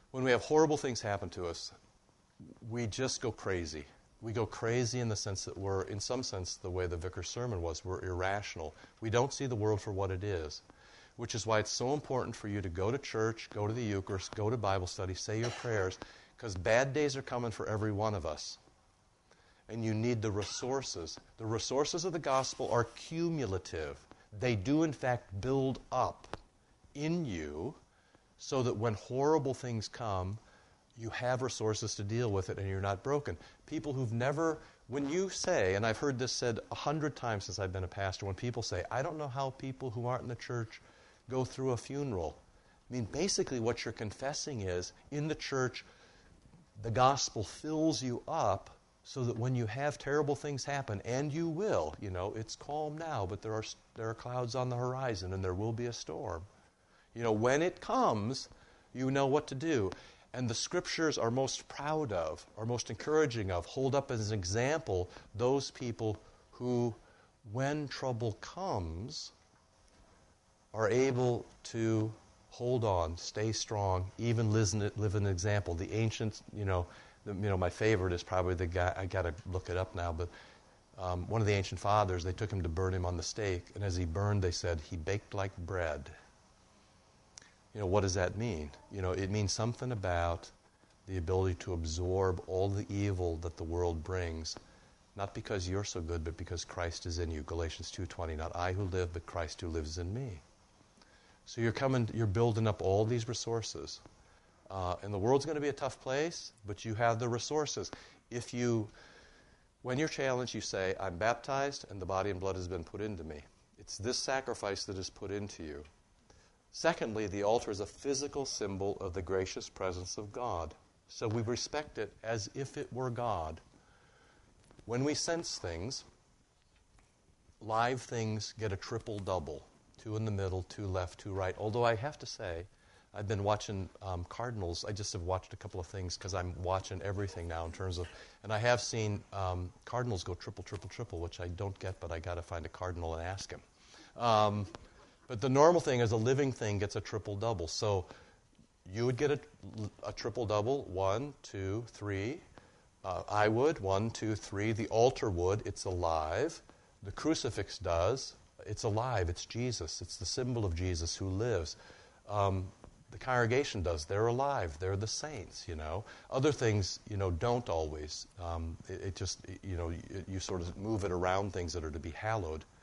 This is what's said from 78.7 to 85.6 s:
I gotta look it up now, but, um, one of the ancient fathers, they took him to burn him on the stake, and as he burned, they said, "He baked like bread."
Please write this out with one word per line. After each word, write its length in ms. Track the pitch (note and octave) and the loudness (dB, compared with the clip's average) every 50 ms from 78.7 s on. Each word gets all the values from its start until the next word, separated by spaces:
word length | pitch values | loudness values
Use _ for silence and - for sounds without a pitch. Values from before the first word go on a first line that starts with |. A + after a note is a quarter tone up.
| F2 F2+ F2 F2+ - | 2 2 2 2 2
I 100 | - F#2+ | 0 -2
gotta 280 | F2 G2 F#2+ F2 E2+ D#2+ - - F#2 | -2 0 0 0 0 -2 -4 -6 -4
look 180 | F2+ F2+ - - | -4 -4 -2 -2
it 80 | F2 | 0
up 180 | F2+ F#2 - - | 0 0 -2 -2
now, 180 | F2 E2+ E2+ D#2+ | -4 -2 -2 -2
but, 160 | E2 F2 E2+ - - - - - - - - - - _ _ - F#2+ | -2 -4 -6 -6 -14 -20 -20 -20 -20 -20 -20 -20 -20 _ _ -10 -6
um, 280 | F#2 F2+ F2+ F2+ F2+ | -2 -2 -2 -2 -2
one 140 | - G#2 A2+ | 0 0 2
of 60 | G#2 | 4
the 60 | G#2 G2+ | 4 4
ancient 260 | G2 F#2+ - G2 - | 4 2 0 -4 0
fathers, 440 | - G2+ G#2 G#2+ G#2 F2+ F2+ F2 E2 | 4 6 6 6 6 4 2 0 0
they 100 | F#2 F2 | -2 -2
took 180 | - A2 G2 | -2 -2 -2
him 100 | G2+ F#2+ | 0 0
to 80 | E2+ E2+ | 0 0
burn 240 | E2 F#2+ F#2+ F#2 F#2+ | 2 2 2 2 2
him 120 | F#2 F2 | 2 0
on 120 | F2+ F2+ | 0 0
the 60 | E2 - | -2 -2
stake, 480 | - - A#2 G#2 G2 F2+ F2 - - - | -4 -4 -2 0 0 0 -2 -4 -8 -6
and 80 | F#2 G#2 | -4 -2
as 120 | F#2+ F2 | 0 0
he 100 | F2+ F2+ | 0 0
burned, 380 | D#2+ E2 G2 G2+ G#2 G#2 G2+ F#2+ | 0 2 2 2 4 4 4 4
they 80 | F2+ | 2
said, 300 | F2 - - F2 E2+ D#2 | 2 0 0 0 0 0
"He 160 | - - G2 | -2 -6 -8
baked 360 | E2 D#2+ - G2+ G#2+ - - - | -4 -2 -2 -2 -2 -2 -4 -2
like 220 | G2 G2 G2 - | -2 -2 -2 -4
bread." 540 | F#2 | -6